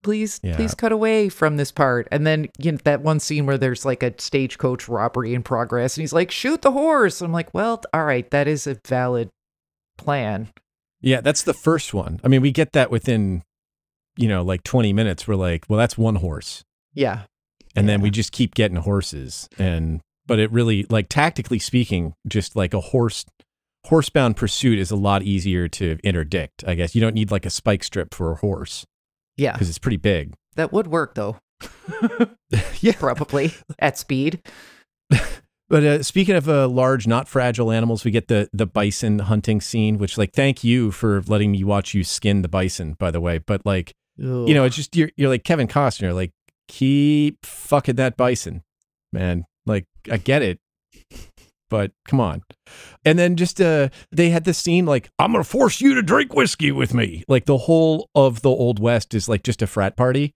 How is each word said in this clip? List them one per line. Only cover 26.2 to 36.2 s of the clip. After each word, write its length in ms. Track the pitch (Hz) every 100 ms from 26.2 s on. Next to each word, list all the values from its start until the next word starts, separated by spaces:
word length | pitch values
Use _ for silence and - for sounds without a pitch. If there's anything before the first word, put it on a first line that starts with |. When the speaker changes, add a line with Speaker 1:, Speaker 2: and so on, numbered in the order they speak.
| 76 87 71 - -
Speaker 2:
I 80 | 87
guess. 180 | 85
You 60 | 113
don't 140 | 113
need, 180 | 110 104
like, 120 | 101
a 60 | 92
spike 320 | - - 101
strip 320 | - 101 80
for 160 | - 82
a 60 | 82
horse. 500 | 104 95 - - - _ _ _ _ -
Speaker 1:
Yeah. 220 | 135 117
Speaker 2:
'Cause 100 | 92
it's 120 | 82
pretty 160 | 131 101
big. 380 | 104 87 73 78 _
Speaker 1:
That 180 | - 160
would 140 | 196 180
work, 300 | 165 147 -
though. 220 | 101 113 _ _
<laughs> 680 | - - - - 233 - 240 _ _ 110 - -
Speaker 2:
Yeah. 120 | 220
Speaker 1:
Probably, 600 | - 139 131 151 143 156 - _ -
at 180 | 147 -
speed. 420 | - 131 143 165 - - - - _ _ _
Speaker 2:
<laughs> 80 | 139 - - _ _ _
But, 160 | 156
uh, 180 | 147 147
speaking 320 | 135 185